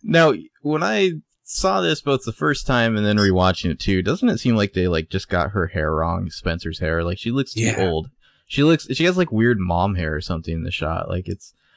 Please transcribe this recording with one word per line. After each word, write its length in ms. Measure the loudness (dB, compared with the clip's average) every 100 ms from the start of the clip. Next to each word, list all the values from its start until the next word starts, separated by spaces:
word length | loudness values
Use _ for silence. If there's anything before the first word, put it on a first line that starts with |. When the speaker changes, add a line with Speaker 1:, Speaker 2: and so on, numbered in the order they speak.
Speaker 1:
Now, 300 | 0 4 4 2 -6 _
when 220 | -4 -2
I 300 | 0 2 0 -2 _ _
saw 380 | -10 -4 0 0
this 200 | 0 -2
both 220 | -2 -2
the 80 | -2
first 320 | -4 -2 -2
time 320 | 0 2 2 2
and 80 |
then 120 | 2 4
rewatching 540 | 4 4 4 2 -4
it 80 | -2
too, 220 | 0 0
doesn't 260 | 0 0 0
it 100 | 2
seem 160 | 2
like 180 | 2 2
they, 140 | 0 0
like, 220 | 0 -2
just 180 | -6 -2
got 220 | -2 0
her 160 | -2 -2
hair 240 | -2 0
wrong, 380 | 0 0 -2 -6
Spencer's 480 | -6 -4 -4 -6 -4
hair? 240 | -2 -2
Like, 160 | -2 -4
she 140 | -4
looks 220 | -4 -4
too 80 | -2
Speaker 2:
Yeah. 260 | -2 0 0
Speaker 1:
old. 180 | -2 -6 _ _ _ _
She 160 | 2
looks, 240 | 4 4 0
she 80 | 0
has, 120 | 0 2
like, 160 | 0
weird 260 | 2 4 2
mom 380 | 0 0 0 0
hair 180 | -2
or 60 | -4
something 340 | -4 -6 -4
in 80 | -6
the 80 | -6
shot. 380 | -4 -4 -4 -4
Like, 200 | -6 -6
it's, 260 | -10 -12 _ _